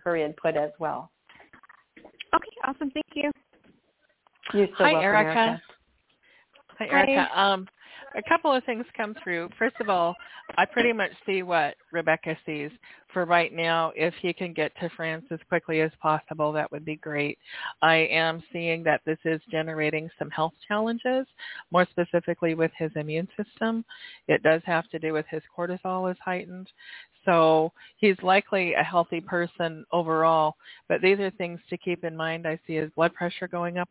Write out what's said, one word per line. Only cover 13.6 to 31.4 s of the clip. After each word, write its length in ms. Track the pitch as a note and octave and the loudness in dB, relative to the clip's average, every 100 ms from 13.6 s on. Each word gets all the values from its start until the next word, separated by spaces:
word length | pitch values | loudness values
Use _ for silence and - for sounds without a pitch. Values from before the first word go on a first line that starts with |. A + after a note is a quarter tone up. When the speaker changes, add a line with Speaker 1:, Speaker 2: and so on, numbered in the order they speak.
| E3 E3 D#3+ - | 0 0 0 -2
Speaker 3:
if 180 | D#3+ - | -4 -2
he 120 | F3+ | -4
can 200 | E3+ F3+ | -4 -6
get 180 | D#3+ D3+ - | -4 -4 -4
to 100 | E3+ - | -10 -6
France 300 | D#3+ D#3+ B3 | -6 -8 -8
as 100 | E3 - | -12 -4
quickly 320 | F3 - D#3+ | -4 0 0
as 100 | D#3 - | 0 0
possible, 500 | D#3 D#3 - D#3+ D3+ | 0 0 -2 -4 -2
that 180 | D3+ - | -2 -4
would 140 | D3 D#3 | -6 -10
be 100 | D#3 | -10
great. 420 | D#3 D3 C#3+ - - - - - | -6 -4 -4 -6 -14 -12 -12 2
I 140 | D#3+ D#3+ | 4 6
am 460 | D#3+ D#3 E3 E3 - | 4 2 0 -2 -8
seeing 300 | F3 E3+ E3 | -6 -4 -2
that 180 | E3 D3 - | 0 0 0
this 120 | D#3+ E3 | -4 -2
is 160 | D#3 - | -4 -4
generating 580 | D#3+ D#3+ D#3 D3+ D#3 D#3+ - | -4 -4 -2 -2 -2 -6 -10
some 120 | D3 | -8
health 240 | D#3 D#3+ - - | -2 -4 -4 -4
challenges, 580 | G#3 A3+ A#3 B3+ C4 C4 - - - - | -2 -2 -2 -2 -2 -4 -10 -16 -16 0
more 140 | F3+ F3+ | 2 2
specifically 640 | - F3 F3 E3+ E3+ E3+ D#3+ | 0 0 0 -2 -2 0 2
with 160 | D#3+ - | 0 0
his 140 | D#3+ D#3 | -6 -4
immune 320 | D3+ D#3 F#3 - | -4 -4 -6 -8
system. 480 | G#3 - A3+ A3+ A3+ - - - - | -10 -6 -4 -4 -6 -14 -20 -8 0
It 140 | D3+ | 2
does 200 | D3+ D#3+ E3 | 4 2 2
have 240 | E3 E3 | -2 -2
to 100 | D#3+ | -6
do 140 | D#3+ | -4
with 120 | D#3 D#3 | -4 -4
his 140 | D#3 - - | -8 -10 -8
cortisol 540 | F3 F3+ F#3 F#3 F#3 | -6 -6 -4 -4 -4
is 80 | F3+ | -6
heightened. 460 | - F3+ F3 F3+ F#3 _ - - - _ - | -6 -6 -8 -14 -18 _ -20 -20 -20 _ 4
So 480 | E3+ D#3+ D#3+ D#3+ - - _ | 6 8 6 4 -4 -20 _
he's 180 | G#3+ F#3 | 2 4
likely 500 | F#3 F#3+ - G3+ F3 | 4 4 2 0 0
a 100 | - | 0
healthy 360 | D#3 F3 E3+ E3+ | 2 2 0 -2
person 640 | F3 F3 E3+ - E3+ D#3+ - | -4 -2 -2 -2 -4 -6 -4
overall, 640 | E3+ D#3+ D#3+ E3 D#3+ D#3 - - - - | -2 0 2 4 4 2 -2 -12 -12 -2
but 140 | E3+ | 2
these 180 | F#3 G3 | 2 2
are 100 | G3 | 0
things 280 | - | -4